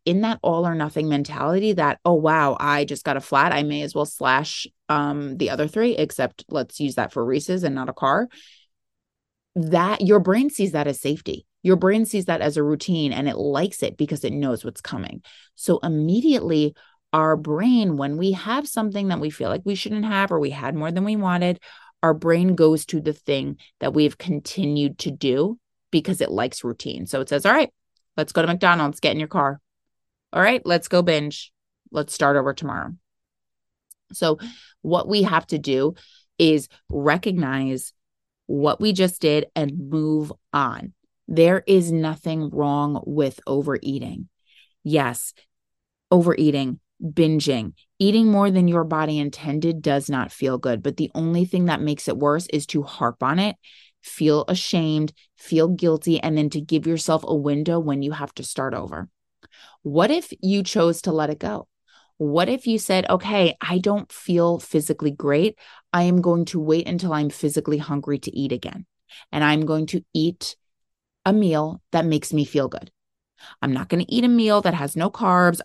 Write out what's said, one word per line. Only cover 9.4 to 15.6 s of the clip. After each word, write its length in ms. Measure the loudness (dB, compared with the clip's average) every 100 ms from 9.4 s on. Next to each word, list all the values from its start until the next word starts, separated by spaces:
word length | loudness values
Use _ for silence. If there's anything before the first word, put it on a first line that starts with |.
| _
that 460 | -6 0 2 2 0
your 180 | 4 4
brain 320 | 4 2 0
sees 220 | 0 -2
that 160 | 0 -2
as 120 | -2
safety. 460 | -4 -4 -6 -10 _ _
Your 140 | 2 4
brain 280 | 4 4
sees 200 | 2 -2
that 160 | -2 0
as 160 | 0 0
a 80 |
routine 480 | 0 0 0 0 0
and 160 | -2 -2
it 80 | -2
likes 480 | -2 0 -2 -2
it 120 | -6 -2
because 280 | -4 -2
it 80 | -4
knows 320 | -2 -2 -4
what's 160 | -8 -12
coming. 420 | -12 -10 -10 -12 -20 -20 _
So 240 | -8